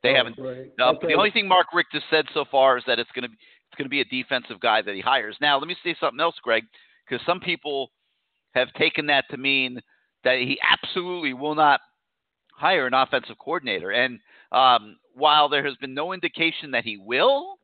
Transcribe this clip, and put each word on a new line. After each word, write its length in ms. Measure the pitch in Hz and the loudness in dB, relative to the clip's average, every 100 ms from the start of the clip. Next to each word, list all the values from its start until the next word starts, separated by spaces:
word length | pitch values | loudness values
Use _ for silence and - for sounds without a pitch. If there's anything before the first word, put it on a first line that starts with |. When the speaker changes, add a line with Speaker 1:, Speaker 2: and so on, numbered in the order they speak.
Speaker 1:
They 80 | 123 | 2
Speaker 2:
Oh, 60 | 135 | 2
Speaker 1:
haven't. 200 | 120 117 | 0 -6
Speaker 2:
great. 360 | 131 127 131 - | -12 -12 -14 0
Speaker 1:
Um, 140 | 127 - | 2 2
Speaker 2:
Okay. 120 | 165 | 0
Speaker 1:
the 60 | |
only 160 | 151 208 | 2 2
thing 180 | 220 196 | 0 2
Mark 180 | 185 - | 2 4
Richt 160 | 175 165 | 0 -2
has 100 | - - | -6 0
said 160 | 156 147 | 0 0
so 120 | 156 139 | -4 -2
far 260 | 143 135 123 | 4 4 4
is 60 | 120 | 0
that 120 | 117 | -2
it's 120 | 113 | -2
gonna, 120 | - 123 | -6 -10
it's 480 | 110 _ _ _ - | -14 _ _ _ -10
gonna 100 | 139 | -4
be 100 | 143 | -2
a 20 | 123 | -2
defensive 540 | 127 123 131 120 101 | -4 -4 -4 -4 -2
guy 200 | 117 110 | 2 2
that 120 | 101 | 0
he 60 | 98 | -4
hires. 360 | 117 135 107 107 | -2 -2 -2 -2
Now, 180 | 147 139 | 0 0
let 80 | 156 | -2
me 100 | 175 | -8
say 120 | 175 160 | -6 -4
something 220 | 156 123 | -4 -2
else, 160 | 165 - | -2 -2
Greg, 220 | - 113 113 _ _ _ _ | 0 0 0 _ _ _ _
'cause 120 | 123 - | -6 -2
some 140 | 180 | -4
people 500 | 185 165 151 139 131 _ _ _ _ _ _ | -2 -6 -4 -6 -8 _ _ _ _ _ _
have 180 | 127 131 | -2 -2
taken 320 | - 156 - 147 | 0 -2 0 0
that 180 | 143 - | 0 0
to 60 | 143 | -6
mean 420 | 139 139 131 123 - _ _ _ | -2 0 -2 -6 -16 _ _ _
that 140 | 127 127 | 0 2
he 200 | 127 139 | 0 0
absolutely 680 | - - - 190 180 180 151 | 0 0 -2 -8 -6 -6 -6
will 200 | 127 147 | -4 -6
not 260 | 151 151 139 _ _ _ _ _ _ _ | 2 4 4 _ _ _ _ _ _ _
hire 340 | _ 151 185 127 | _ 0 0 2
an 80 | |
offensive 420 | 131 131 131 - 110 | 0 2 0 -4 -16
coordinator. 520 | - 175 131 95 87 | -8 -6 -4 -4 -2
And, 280 | 107 127 123 _ - _ | 0 -2 -4 _ -20 _
um, 440 | - 131 120 107 - _ | 4 6 4 0 -20 _
while 340 | 127 151 151 147 | -2 2 4 4
there 160 | 143 | 0
has 100 | 143 127 | -2 -8
been 160 | 139 | -10
no 180 | 131 165 | -8 -8
indication 580 | 185 170 - 165 156 156 | -6 -8 -2 -4 -4 -4
that 120 | 127 | -4
he 140 | 113 104 | -4 -10
will 580 | 98 123 220 277 359 392 | -4 2 2 2 -2 -18